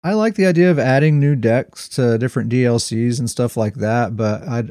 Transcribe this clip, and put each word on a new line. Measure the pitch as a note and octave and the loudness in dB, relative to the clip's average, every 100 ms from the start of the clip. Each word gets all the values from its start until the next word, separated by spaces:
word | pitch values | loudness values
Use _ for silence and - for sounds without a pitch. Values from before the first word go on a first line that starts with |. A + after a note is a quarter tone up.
| F3 | -2
I | |
like | G#3+ A3 | 0 -2
the | G#3+ | 2
idea | F#3 E3+ F3+ | 2 4 4
of | D3+ | 4
adding | B2+ C3+ D#3 D3+ | 2 4 4 4
new | C#3+ | 2
decks | C#3+ A2 A#2 - - - | 2 2 0 -2 -14 -10
to | - A#2+ A2+ | -2 0 0
different | B2 - A2+ | -2 -4 -2
D | B2 B2 | 0 2
L | A#2 | 0
Cs | - A2+ A#2+ A#2+ | -2 -2 -2 -2
and | A#2 | -4
stuff | - A#2+ - | -4 -4 -2
like | G#2+ - | -4 -4
that, | G#2 A#2 A2+ A2 | -2 -2 -2 -2
but | A2 G#2+ - | -4 -4 -6
I, | A#2 A2+ | -6 -6